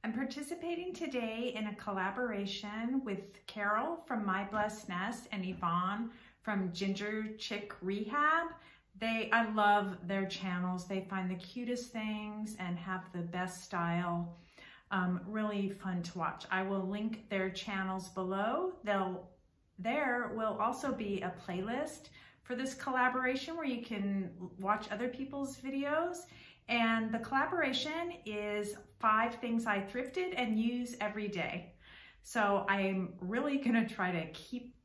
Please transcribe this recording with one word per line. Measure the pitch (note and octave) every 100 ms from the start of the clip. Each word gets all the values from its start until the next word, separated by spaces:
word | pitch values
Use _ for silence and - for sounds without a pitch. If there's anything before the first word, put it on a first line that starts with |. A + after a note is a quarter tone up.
I'm | A3
participating | A3 C#4 C#4+ D4 E4+ E4+ E4+ F4+
today | - D#4+ B3+ A3+ A3+ B3 A3
in | G#3+
a | G3+
collaboration | - F#3+ F#3 G3+ B3 G3+ G3+ - G#3 G#3+ A#3 C4 B3+
with | G3 - - -
Carol | G#3+ G3+ G#3+ D4 E4 -
from | A#3 G3+
My | F#3+
Blessed | G3 G#3+ G#3+ G#3+ -
Nest | F3+ G3+ A#3 -
and | G3+ F#3
Yvonne | F3 F3 F3 F#3 G#3 A#3 - - _
from | - G3+ F#3
Ginger | E3+ G3 G3 G#3 G#3+ G#3+ G#3+
Chick | - G3+ - -
Rehab. | F#3 G3+ G#3+ D4 D4+ D#4+ E4+ - - - _ F#3+
They, | A3+ A3+ G#3+
I | A3+ A3+
love | G#3+ G#3 G#3 G3 F3+ F3
their | G3 F#3+
channels. | - F#3 F3+ F3+ F3+ F3+
They | F#3+ F#3+
find | F#3+ F#3
the | F#3
cutest | - B3 A#3+ A#3+ A#3+
things | A#3 G#3+ G#3+ G#3+ G#3+ G#3+ -
and | F3+ F3
have | F#3 F#3 -
the | F3+
best | E3+ F3 F3+ F3+
style. | - F3+ E3+ F3 F3 E3+ E3+ - - - - - -
Um, | G3 F3+ F3+ F3
really | G#3+ G#3+ G#3 G3
fun | G3 F#3 F3+
to | E3+ F3+
watch. | D#3 - -
I | F#3
will | F#3+ G3 F#3+
link | G3+ A3 A3+ -
their | G3 F#3+
channels | F#3 - G3 F#3+ F#3+ F3+
below. | - F#3 F#3+ G#3+ D4 F#4 -
They'll, | G#3 G3 F#3 F#3 - - _ _ _ -
there | G3+ C#4+ C4+ A#3+ A#3 A3
will | A3 -
also | A3 A#3+ C#4+
be | A3+ G#3 G3
a | F3+ E3+ -
playlist | F3+ G3+ B3+ D#4 - - - - -
for | - B3
this | C4+
collaboration | C4 - B3+ B3+ B3+ B3+ C4 - E4
where | D4
you | A#3
can | - G#3+ G3+ G3 F3+ E3+ F3+ -
watch | F#3+ G#3+ -
other | G#3 B3
people's | B3 C4+ C#4 C4+ -
videos. | C4+ C#4 C#4+ D4+ F4 E4+ - - - - -
And | A#3 A3+ A3+ A3
the | A3+
collaboration | A3+ C4+ D4+ F4+ C#4+ C4 D4+ D#4+ F4 - A3
is | G#3 G#3 G#3 G#3 G#3 - -
five | A3 G#3+ A#3 -
things | A#3+ A3+ A3+
I | G3+
thrifted | G3 B3 C4+ F#4 F4+ F#4
and | A#3 A3
use | A#3 B3 A#3+ -
every | G#3 G#3 G#3
day. | F3+ D#3 E3+ - - - - - -
So | - A#3+ G#3 G3+ G3
I'm | G3 G3 F#3+ F3 -
really | F3+ A3+ C#4+ C#4
gonna | - A3+ A3
try | - F3+
to | F3 E3
keep | - - B3 - -